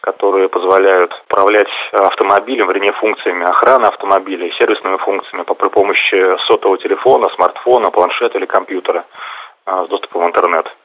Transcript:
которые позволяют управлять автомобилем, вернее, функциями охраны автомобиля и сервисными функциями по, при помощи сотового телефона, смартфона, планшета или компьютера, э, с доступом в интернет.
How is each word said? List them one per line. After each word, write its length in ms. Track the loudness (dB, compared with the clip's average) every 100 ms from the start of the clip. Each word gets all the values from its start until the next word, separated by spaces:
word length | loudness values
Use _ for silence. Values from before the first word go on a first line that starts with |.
которые 480 | -6 -2 0 2 0
позволяют 640 | 0 2 4 4 4 0 -4 _
управлять 420 | 0 2 2 0 -4 -4
автомобилем, 760 | 0 0 0 2 2 0 -4 -2
вернее, 240 | 0 -2 -2
функциями 440 | -4 -4 -6 -2
охраны 420 | 0 2 4 4 2
автомобиля 640 | 0 0 0 0 -8 -6
и 40 | -2
сервисными 380 | 0 0 -4 -4
функциями 460 | -4 -6 -8 -12
по, 100 | -6
при 160 | -2 0
помощи 680 | 2 2 0 0 2 2 0 2
сотового 300 | 2 2 -2
телефона, 500 | -2 0 2 2 2 2
смартфона, 560 | 0 0 2 2 2
планшета 460 | 2 0 0 -2 -2
или 80 | -2
компьютера, 600 | -2 -2 -6 -2 -4 -6 -18 -18 -16 -20 _ -6
э, 200 | -6 -4
с 40 |
доступом 340 | -6 -6 -4
в 40 | 0
интернет. 380 | 0 0 0 -4 -12